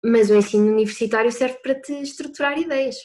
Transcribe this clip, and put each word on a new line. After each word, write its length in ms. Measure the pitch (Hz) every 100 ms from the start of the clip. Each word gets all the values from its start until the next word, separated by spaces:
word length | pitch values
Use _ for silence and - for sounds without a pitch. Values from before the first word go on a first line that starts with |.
mas 260 | 226 233 202
o 60 | 208
ensino 360 | 202 214 214
universitário 600 | 220 214 - 226 220 233
serve 260 | 233 254 254
para 160 | 262 269
te 180 | - 285
estruturar 560 | 277 - 294 - 285 294
ideias 380 | 339 269 269 208